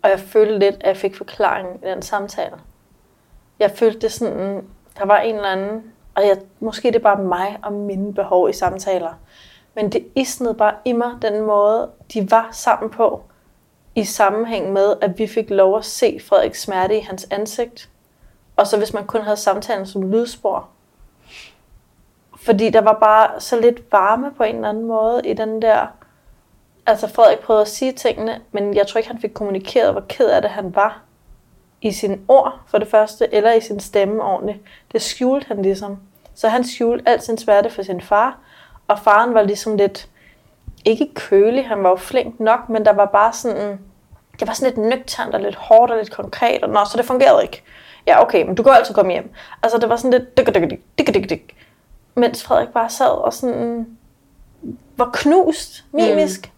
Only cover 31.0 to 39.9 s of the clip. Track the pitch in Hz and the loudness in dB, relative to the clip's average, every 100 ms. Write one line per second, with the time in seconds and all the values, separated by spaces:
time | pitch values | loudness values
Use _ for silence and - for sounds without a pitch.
31 | _ _ _ - _ _ _ _ 220 196 | _ _ _ -20 _ _ _ _ -6 -4
32 | 202 196 - 269 - - _ - - 214 | -4 -4 4 4 4 -6 _ -2 2 2
33 | 214 - 233 208 214 226 220 202 - 208 | 2 -2 0 2 4 2 0 -12 -4 -2
34 | 196 220 196 190 208 202 _ - _ 226 | 0 -2 -4 -4 -6 -10 _ -20 _ -6
35 | - - 254 277 269 208 190 196 202 196 | -6 -4 -2 -2 -4 -4 -2 -2 -8 -14
36 | _ _ _ - 226 240 247 - 233 240 | _ _ _ -4 0 0 -4 -2 -2 0
37 | - 233 - 226 - 202 214 214 196 180 | 2 0 -2 -6 2 2 2 -4 -8 -8
38 | - 202 240 262 _ _ _ - - 208 | 0 0 0 -4 _ _ _ -20 -2 0
39 | 214 208 240 226 202 202 226 208 202 | 4 4 4 2 2 -2 -4 0 0